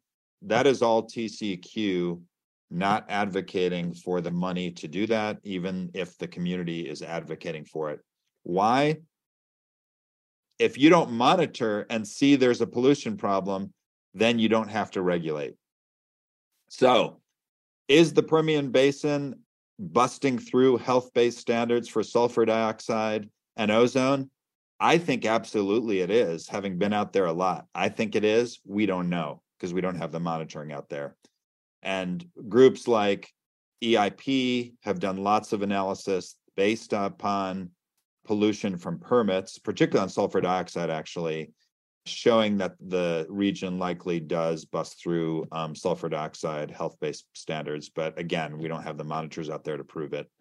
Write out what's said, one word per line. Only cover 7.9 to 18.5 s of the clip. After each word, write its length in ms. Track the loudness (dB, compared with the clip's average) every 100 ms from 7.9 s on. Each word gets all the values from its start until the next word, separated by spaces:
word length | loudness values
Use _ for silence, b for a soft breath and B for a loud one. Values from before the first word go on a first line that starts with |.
it. 100 | -8 _ _ _ _
Why? 540 | -4 0 2 4 2 0 -8 _ _ _ _ _ _ _ _ _ _ _ _ _ _ 0
If 180 | 0 6
you 140 | 8
don't 220 | 8 4
monitor 760 | 2 4 4 2 0 -2 -2 -2
and 160 | -4 -4
see 280 | 2 6
there's 260 | 6 6 4
a 60 | 0
pollution 500 | 2 4 4 0 -4
problem, 560 | 0 0 0 -4 -6 _ _ _ _
then 260 | 0 2 4
you 80 | 4
don't 200 | 4 2
have 220 | -4 -2
to 100 | -2
regulate. 520 | 0 0 -2 -4 -6 -10 _ _ _ _ _ _ _ _ _ _ _
So, 520 | 2 4 4 2 -4 _ _ _ _ _ _ 4
is 260 | 6 6
the 120 | 4
Permian 480 | 2 2 2